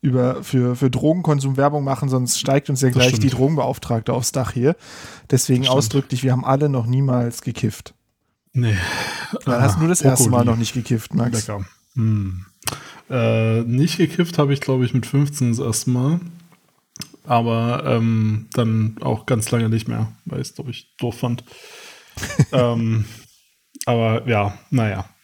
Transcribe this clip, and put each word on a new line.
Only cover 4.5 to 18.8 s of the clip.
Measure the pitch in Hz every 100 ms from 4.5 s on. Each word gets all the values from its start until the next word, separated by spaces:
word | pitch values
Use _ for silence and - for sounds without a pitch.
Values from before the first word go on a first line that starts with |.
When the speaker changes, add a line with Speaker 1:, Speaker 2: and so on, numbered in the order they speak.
Speaker 1:
hier. | - 127 170 - - - - -
Deswegen | 131 - 127
Speaker 2:
Das | 135
stimmt. | 131
Speaker 1:
ausdrücklich, | 113 139 131 127
wir | 131
haben | 123 131
alle | 139 147
noch | 135 113
niemals | 127 139 123 120 -
gekifft. | - 120 113 - - _ _ _ _ _ _
Speaker 2:
Nee. | 127 120 98 90 - - - - - -
Speaker 1:
Wann | 120
hast | 120 95
Speaker 2:
Ah, |
Speaker 1:
du | 160
das | 180
erste | 143 131 120
Mal | 123
Speaker 2:
Brokkoli. | 120
Speaker 1:
noch | 113
nicht | 113
gekifft, | 131 113 120 -
Max? | - 117 117 107
Speaker 2:
Lecker. | 101 95 _ _
Hm. | - 110 107 95 92 92 _ - - - - _
Äh, | 127 113 113 113 113
nicht | 117 123 165 -
gekifft | 165 - 170 -
habe | 143
ich, | 139
glaub | - 131
ich, | 123 131
mit | 117
fünfzehn | 139 147 147 123
das | 117
erste | 117 110 -
Mal. | 123 135 170 - - - _ _ _ _ - - -
Aber, | - 120 117 113 117 120 139
ähm, | 120 113 110 110 107 -
dann | - 113 110